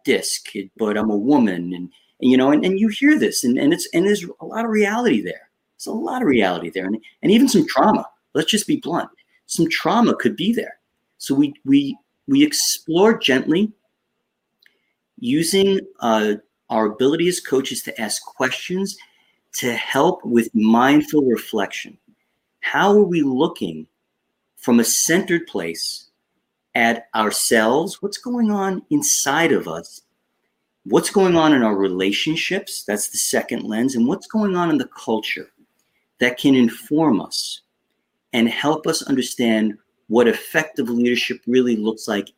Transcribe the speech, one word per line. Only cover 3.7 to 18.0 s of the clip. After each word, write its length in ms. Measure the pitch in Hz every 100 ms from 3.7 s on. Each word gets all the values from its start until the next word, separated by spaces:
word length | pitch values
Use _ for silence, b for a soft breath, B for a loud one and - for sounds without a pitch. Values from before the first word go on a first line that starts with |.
it's, 160 | 170 -
and 120 | 170 196
there's 180 | 202 175 -
a 40 |
lot 200 | 165 220
of 60 | 233
reality 520 | 214 202 226 247 117
there. 260 | 90 - _ _ _ _
There's 100 | -
a 60 |
lot 300 | 220 330 254
of 60 | 196
reality 420 | 123 95 85 85
there 160 | 92 92
and, 120 | 110 b b
and 80 | -
even 180 | 226 277
some 180 | 190 -
trauma. 380 | 131 175 - - _ _
Let's 160 | 143 160
just 160 | 208 -
be 100 | 156
blunt. 340 | 131 165 - _ _ _ _
Some 220 | - 165
trauma 480 | - 160 208 208 -
could 200 | - -
be 160 | 180
there. 260 | 240 - - _ _ _ _
So 160 | -
we, 200 | 135 147 143
we, 320 | 135 139 139 - _ _ -
we 160 | 135
explore 720 | 147 - - - - 160 208 220
gently 560 | - 131 - 160 214 - _ _ _ _ _ _ _ _ _ _ _ _ _ -
using, 600 | 120 147 165 196 196 196 - _
uh, 340 | 113 110 107 104 - _ _
our 160 | 117 107
ability 420 | 104 127 160 170
as 120 | 175
coaches 420 | - 135 135 123
to 180 | - -